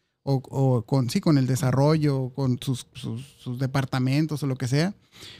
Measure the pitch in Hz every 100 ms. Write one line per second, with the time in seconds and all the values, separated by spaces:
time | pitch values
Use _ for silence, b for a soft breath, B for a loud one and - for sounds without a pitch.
0 | _ _ - 135 - 139 135 123 - 139
1 | 123 202 180 143 127 127 131 131 147 160
2 | 147 135 127 135 131 123 - 123 - -
3 | 127 113 135 - 127 120 131 135 127 131
4 | 127 139 156 151 139 127 123 143 180 -
5 | B B B